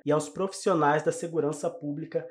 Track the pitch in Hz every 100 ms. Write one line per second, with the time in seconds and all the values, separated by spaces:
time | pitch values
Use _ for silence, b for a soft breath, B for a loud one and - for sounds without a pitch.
0 | 143 151 151 - 190 - 208 175 143 151
1 | 156 160 170 160 143 147 175 - 147 147
2 | 156 165 -